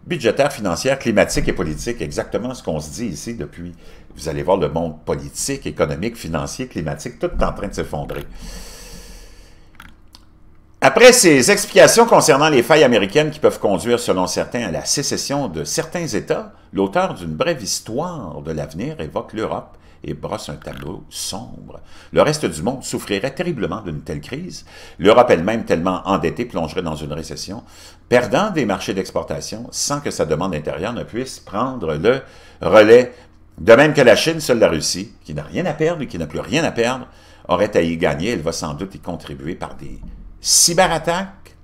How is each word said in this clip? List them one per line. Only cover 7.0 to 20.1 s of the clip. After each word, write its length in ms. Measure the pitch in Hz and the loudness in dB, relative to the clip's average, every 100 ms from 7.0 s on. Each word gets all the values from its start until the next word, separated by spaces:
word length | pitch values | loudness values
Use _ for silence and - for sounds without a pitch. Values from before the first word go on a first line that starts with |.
| - - | -12 -8
tout 80 | 180 | -6
est 160 | - | -2
en 100 | 92 | -2
train 140 | - 98 | -4 -8
de 60 | |
s'effondrer. 520 | - 82 87 71 - - - - - - - - - - - - - - - - - - - - - - _ - - _ _ | -8 -8 -8 -8 -10 -12 -16 -16 -16 -18 -18 -18 -18 -18 -20 -20 -20 -20 -20 -20 -20 -20 -20 -20 -20 -20 _ -20 -20 _ _
Après 320 | 135 - 247 | 2 10 10
ces 380 | 240 180 139 123 | 10 8 8 6
explications 560 | 196 - 190 170 220 233 | 2 4 8 8 8 6
concernant 420 | 185 143 135 156 | 6 6 4 6
les 140 | 139 | 4
failles 200 | 117 156 | 6 6
américaines 460 | 139 117 98 147 156 | 6 4 2 0 0
qui 100 | - | 2
peuvent 200 | 139 - | 2 2
conduire, 400 | 110 95 117 117 | 0 0 0 0
selon 260 | - 90 90 | 2 0 0
certains, 420 | 98 80 123 110 | -2 -4 -4 -4
à 40 | |
la 140 | 76 - | -6 -4
sécession 640 | - 139 95 - 143 127 | -4 -2 -4 -4 -4 -4
de 160 | 80 | -6
certains 440 | - - 147 - 160 | -6 -6 -6 -6 -4
États, 460 | 104 - - 220 - - | -6 -4 -6 -6 -20 -10
l'auteur 400 | 87 98 175 185 | -2 0 0 -2
d'une 220 | 110 85 78 | -4 -10 -4
brève 260 | 170 160 | -2 -2
histoire 800 | 95 - - 117 180 170 92 73 | -6 -8 -6 -6 -6 -10 -12 -12
de 100 | 73 | -8
l'avenir 480 | 78 71 80 131 156 | -8 -8 -8 -10 -8
évoque 320 | 76 101 - | -8 -8 -8
l'Europe 440 | 107 92 92 - - - - | -8 -6 -6 -10 -20 -20 -16
et 120 | - | -12